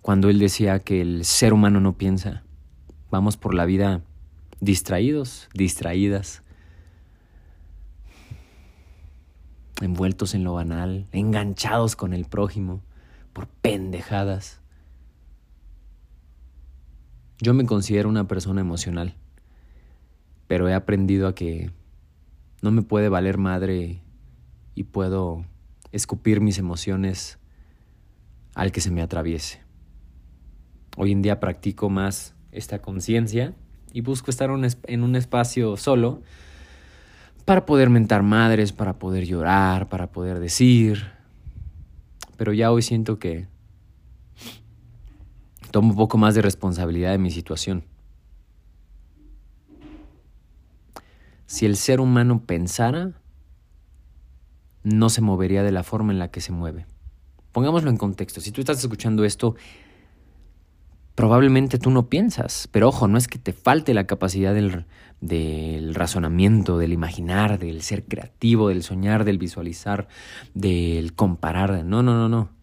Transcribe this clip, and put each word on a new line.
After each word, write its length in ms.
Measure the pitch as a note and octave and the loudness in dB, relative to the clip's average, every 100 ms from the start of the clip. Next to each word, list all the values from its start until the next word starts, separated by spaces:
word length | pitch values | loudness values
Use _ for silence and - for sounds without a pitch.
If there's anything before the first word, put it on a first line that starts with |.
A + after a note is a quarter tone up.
cuando 260 | - G2 G2 | 2 4 4
él 100 | G2+ | 4
decía 400 | G2+ - G#2 F#2+ | 2 0 0 0
que 160 | - F#2+ | 0 -2
el 240 | F2 E2+ | 0 -2
ser 280 | E2+ - A2+ | -2 2 6
humano 280 | G#2+ G#2 G2 | 6 6 4
no 180 | F#2+ F2+ | 2 0
piensa. 460 | F#2+ F#2+ - - - - - - - - - | -2 -2 -4 -12 -16 -20 -20 -20 -20 -20 -6
Vamos 280 | F#2+ G#2 G#2 | 0 0 -2
por 180 | - | -2
la 100 | F2+ | 0
vida 380 | F2 F#2+ G2+ F2+ - - - - - - | 2 2 2 -2 -6 -20 -20 -20 -20 -4
distraídos, 880 | G2+ F#2 - F#2 B2 D3+ B2+ - - | 0 0 0 -2 0 -2 -6 -12 -14
distraídas, 880 | - F#2 - F2 F2+ G2+ G2 F#2+ - _ - - - - - - _ _ - - - - - - - - - - - - - - - - - - - _ - - - - - | -2 -2 -2 -4 -2 0 -2 -6 -16 _ -20 -20 -20 -20 -20 -20 _ _ -20 -20 -20 -20 -20 -20 -20 -20 -20 -20 -20 -20 -20 -20 -20 -20 -20 -20 -20 _ -20 -20 -20 -18 -8
envueltos 540 | F#2+ F2 F#2 F#2+ F#2+ | -4 -2 -2 -2 -4
en 80 | G2+ | -2
lo 120 | F2+ | -2
banal, 520 | E2+ E2+ E2+ F2+ F#2+ G2 | -4 -4 -4 -4 -6 -6
enganchados 840 | F#2 G#2+ G#2+ G2+ G2 A2 A2+ A2+ | -4 0 0 -2 -6 -2 0 0
con 180 | - F2+ | -2 -6
el 120 | F2+ | -6
prójimo 580 | - F#2+ G2+ G#2 F#2 F#2+ - - - - - | -6 -4 -4 -4 -8 -8 -14 -20 -20 -20 -18
por 140 | - - | -16 -16
pendejadas. 1120 | _ - G2+ F#2+ - - G2+ G2 F#2+ - - - - - - - _ - - _ - - - - - - - _ - - - - - - - - - - - | _ -2 -2 -6 -10 -6 -4 -2 -6 -10 -20 -20 -20 -20 -20 -20 _ -20 -20 _ -20 -20 -20 -20 -20 -20 -20 _ -20 -20 -20 -20 -20 -20 -20 -20 -20 -20 -4
Yo 160 | A2+ | 2
me 100 | C3 | 2
considero 440 | A#2+ G#2+ F#2+ G#2 G#2+ | 2 -2 0 0 0
una 180 | A2 G2 | -2 -2
persona 340 | F#2 F#2 F#2+ | -4 -4 -4
emocional, 540 | F2+ E2 - E2+ F2 - - _ _ _ - - - - _ _ _ - _ | -2 -4 -6 -6 -8 -12 -20 _ _ _ -20 -20 -20 -20 _ _ _ -20 _
pero 200 | F2 F2+ | 0 2
he 60 | |
aprendido 540 | F#2+ G2 G2+ F#2+ G2 F#2+ | 0 0 0 2 2 0
a 60 | |
que 360 | F#2 E2+ E2 E2+ - - - _ _ _ - - - | -2 -6 -6 -10 -12 -20 -20 _ _ _ -20 -20 -4
no 100 | G#2 | 0
me 100 | A2 | 2
puede 260 | G2+ G#2+ G#2 | 2 0 2
valer 300 | F#2 F#2+ F#2+ | 2 0 0
madre 640 | F#2+ F#2 F#2+ F#2 E2+ F2 - - - - - - - | -2 -2 -2 -4 -6 -10 -16 -20 -20 -20 -20 -20 -18
y 80 | - | -12
puedo 640 | F#2+ G2 F#2 F#2+ F2+ E2 F2 - - - - | -8 -4 -2 -2 -4 -8 -12 -18 -20 -20 -12
escupir 480 | G#2 - - - G#2+ | -10 -8 -2 2 2
mis 180 | G#2+ F#2+ | 2 0
emociones 800 | F2+ E2 - F#2+ F#2+ F#2 - - - - - _ _ _ _ _ - - - - | -4 -6 -4 -2 -2 -4 -10 -18 -20 -20 -20 _ _ _ _ _ -20 -20 -16 -4
al 160 | F#2+ | -4
que 80 | F#2 | -2
se 100 | F2+ | -2
me 100 | E2+ | -2
atraviese. 640 | E2 E2+ E2 E2 - - - - - - - - - - - - - - - - | -4 -4 -4 -6 -8 -16 -20 -20 -20 -20 -20 -20 -20 -20 -20 -20 -20 -20 -18 -4
Hoy 160 | G2 | 0
en 100 | G2 | 2
día 160 | G2+ G2+ | 0 0
practico 500 | F#2+ F2 G#2 - G2+ | -4 -4 -8 -4 -2
más 460 | F#2+ G2 F#2+ - - - | 0 -2 -6 -12 -20 -18
esta 280 | - - G2+ | -16 -10 -12
conciencia 760 | - F#2+ G2 A2+ A2+ A2+ C#3 - - - - | -10 -10 -2 0 0 -2 -4 -8 -20 -20 -14
y 80 | B2 | -8
busco 300 | A#2+ C3+ - | -6 -6 -6
estar 200 | B2 C3+ | -4 -2
un 140 | C3+ | 0
es-, 140 | B2+ B2 | -2 -4
en 180 | - A#2+ | -6 -2
un 120 | A#2+ | 0
espacio 600 | B2+ B2 A#2+ A#2+ B2+ A2+ G2+ | 0 0 -2 0 0 -2 -2
solo 460 | - B2+ A#2 B2+ - - - - - - - - - - - - | 2 2 2 -2 -16 -20 -20 -20 -20 -20 -20 -20 -20 -20 -20 -8
para 220 | - F#3+ F3+ | 2 2 6
poder 240 | C#3+ B2+ | 6 8
mentar 320 | A#2+ G#2+ G#2 | 6 6 4
madres, 500 | G2+ A2 A2+ A2 G#2 | 4 4 4 4 0
para 260 | - G2+ - | -2 -6 -4
poder 280 | F#2 F#2 F2 | -4 -4 -2
llorar, 640 | F2 D#2+ F#2+ F#2+ F#2 F#2+ | -2 2 2 2 0 -4
para 220 | F#2 F2 | -6 -8
poder 300 | F#2 F2+ F2+ | -6 -6 -6
decir. 680 | E2+ - B2+ A#2+ A2 G2+ G2 - _ - - - - - - - - - - - | -6 2 6 6 4 0 -8 -18 _ -20 -20 -16 -18 -18 -20 -20 -20 -20 -20 -6
Pero 160 | G#2+ | -2
ya 200 | G#2+ A2+ | 2 4
hoy 100 | A#2 | 4
siento 360 | A#2 A#2 A2 G#2+ | 2 -2 -2 -4
que 280 | F#2 E2 F#2 - - - _ _ - - - - - - - - - - - - - - - - - | -6 -8 -12 -20 -20 -20 _ _ -20 -20 -20 -20 -20 -20 -20 -20 -20 -20 -20 -20 -20 -20 -20 -20 -2
tomo 200 | G#2+ A2+ | 2 2
un 60 | G2+ | 4
poco 220 | A2 G#2+ | 2 4
más 160 | G#2+ | 4
de 80 | G#2+ | 4
responsabilidad 680 | G2+ F#2+ F#2+ F2 E2+ E2+ F2+ | 2 0 -4 -4 -4 -2 0
de 60 | F#2+ | 0
mi 120 | F#2 | -2
situación. 540 | E2+ E2+ D#2+ - F2+ - - - - _ - _ _ _ _ _ - - _ - - - - _ - D4+ D4+ D4+ - _ - _ - _ _ _ - _ _ - - - | -4 -8 -8 -6 -6 -10 -20 -20 -20 _ -20 _ _ _ _ _ -20 -20 _ -20 -20 -20 -20 _ -20 -20 -20 -20 -20 _ -20 _ -20 _ _ _ -20 _ _ -20 -20 -14
Si 200 | - A2 | 0 0
el 100 | G2+ | 2
ser 240 | - C3 | 2 2
humano 420 | C3 A#2+ A#2+ A2+ | 4 4 4 0
pensara, 680 | - E2+ F2 - A#2 D#3 F#3 - - - _ - _ _ _ - - - - - - _ _ _ | -2 -4 -4 -2 0 0 -6 -10 -20 -20 _ -20 _ _ _ -20 -20 -20 -20 -20 -20 _ _ _
no 260 | G#2 G#2+ A2+ | 0 4 4
se 100 | A2+ | 2
movería 420 | G#2+ F#2 F#2 G2 | 0 2 2 2
de 100 | G2+ | 2
la 100 | F#2+ | 0
forma 300 | F2 G#2+ G#2+ | -2 -2 0
en 60 | F#2+ | -2
la 120 | F2 | -4
que 100 | F2 | -8
se 120 | - | -8
mueve. 340 | F2 E2 E2 - - - - - _ _ | -6 -8 -10 -16 -20 -20 -20 -20 _ _
Pongámoslo 380 | A#2+ C#3 E3 D3+ | -2 2 2 2
en 60 | B2+ | 0
contexto. 440 | G2+ F#2 F#2+ - | -2 -4 -10 -10
Si 100 | G2+ | -10
tú 100 | A#2+ | -6
estás 180 | C3+ C#3+ | -4 -2
escuchando 440 | B2+ G#2+ A2+ G#2+ | -4 -4 -2 2
esto, 320 | G#2 - A#2+ A#2 - - - _ _ _ _ - - _ _ _ - - - - | 0 0 -2 -2 -16 -20 -20 _ _ _ _ -20 -20 _ _ _ -20 -20 -12 0
probablemente 640 | A2+ A#2+ C3+ C3 C3+ B2 | 4 6 6 4 2 0
tú 120 | C3 | 4
no 180 | B2+ B2 | 2 2
piensas. 600 | D#3 A3 - - - - | 0 0 -2 -6 -8 -2
Pero 180 | G#2 A#2+ | 4 4
ojo, 200 | C3 G2+ | 4 4
no 100 | A2+ | 4
es 80 | B2 | 2
que 140 | - | -6
te 120 | - | -8
falte 420 | - - D3+ D3+ | -2 2 2 4
la 120 | A2 F#2 | 0 0
capacidad 480 | - F#2 F#2+ F#2+ | -2 -2 0 0
del, 300 | G#2 G2+ F2+ E2 - - - | 2 0 -2 -8 -18 -20 -14
del 720 | E2 E2 D#2+ D#2 D#2+ D#2+ D#2+ D#2+ | -4 -2 -2 -4 -6 -6 -6 -4
razonamiento, 840 | E2+ F#2 E2 E2+ G2 A2 F2+ F2 | -4 -2 0 4 6 6 4 2
del 140 | E2+ | 0
imaginar, 640 | E2+ E2 F2+ F2 F#2+ G#2 G2+ | 0 -4 -6 -4 0 0 -2
del 240 | E2+ D#2+ | -4 -8
ser 220 | - G2 | -8 -8
creativo, 640 | - G#2+ - _ A#2 A2+ G#2 | -6 -10 -10 _ 2 4 4
del 160 | F#2 | 0
soñar, 400 | E2 F#2 G2 G#2+ | -4 -4 0 2
del 140 | G#2+ G2 | 0 -2
visualizar, 680 | F2 - E2+ E2+ G#2 G2+ - - - - - | -4 -8 -10 -10 -6 -6 -6 -16 -20 -20 -12
del 600 | - G2 F2 E2+ E2 E2 | -2 0 2 0 -2 -4
comparar. 720 | E2 G2 E2+ D#2+ F2 G2 F#2 | 0 0 0 -4 0 0 0
No, 200 | E2+ A2 | -2 2
no, 100 | B2 | 2
no, 140 | A#2 A2+ | 2 2
no. 220 | A2+ G#2 _ | 0 -2 _